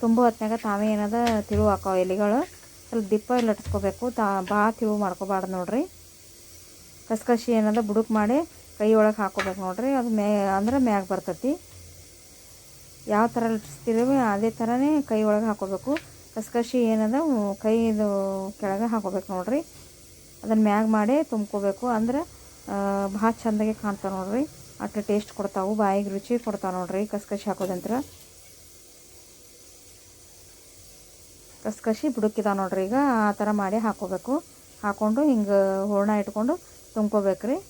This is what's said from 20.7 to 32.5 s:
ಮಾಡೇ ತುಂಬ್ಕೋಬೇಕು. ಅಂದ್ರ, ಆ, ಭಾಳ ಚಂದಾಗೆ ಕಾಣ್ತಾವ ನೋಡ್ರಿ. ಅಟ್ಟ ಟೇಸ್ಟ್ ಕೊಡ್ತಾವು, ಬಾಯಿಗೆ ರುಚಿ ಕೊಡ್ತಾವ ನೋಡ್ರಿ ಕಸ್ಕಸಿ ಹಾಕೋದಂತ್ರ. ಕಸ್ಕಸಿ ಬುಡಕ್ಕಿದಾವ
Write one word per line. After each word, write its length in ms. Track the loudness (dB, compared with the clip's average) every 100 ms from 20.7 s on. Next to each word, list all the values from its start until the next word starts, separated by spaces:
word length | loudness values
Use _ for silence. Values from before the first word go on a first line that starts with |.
| 4 2 2
ಮಾಡೇ 260 | 4 2
ತುಂಬ್ಕೋಬೇಕು. 640 | 0 -2 -4 -2 -2 -2 -2 0
ಅಂದ್ರ, 180 | 0 0 -4 -10 -20 -20 -8
ಆ, 60 | -4 -2 0 -2 0
ಭಾಳ 140 | 0 0
ಚಂದಾಗೆ 300 | -2 0 0 -2
ಕಾಣ್ತಾವ 300 | -4 -6 -6 -6
ನೋಡ್ರಿ. 240 | -4 -4 -4 -8 -20 -10
ಅಟ್ಟ 180 | -8 -6 -2
ಟೇಸ್ಟ್ 240 | -2 -2 -8
ಕೊಡ್ತಾವು, 360 | -6 -4 -4 0
ಬಾಯಿಗೆ 300 | 2 2 -2
ರುಚಿ 200 | -6 -4 -4
ಕೊಡ್ತಾವ 340 | -2 -6 -4 -4
ನೋಡ್ರಿ 280 | -4 -4 -4
ಕಸ್ಕಸಿ 320 | -6 -6 -8 -6
ಹಾಕೋದಂತ್ರ. 420 | -4 -4 -4 -4 -4 -6 -14 -20 -20 -20 -20 -20 -20 -20 -20 -20 -20 -20 -20 -20 -20 -20 -20 -20 -20 -20 -20 -20 -20 -20 -20 -20 -20 -20 -20 -20 -20 -20 -20 -20 -10
ಕಸ್ಕಸಿ 420 | -8 -6 -4 -2 -2
ಬುಡಕ್ಕಿದಾವ 420 | 0 -2 0 -2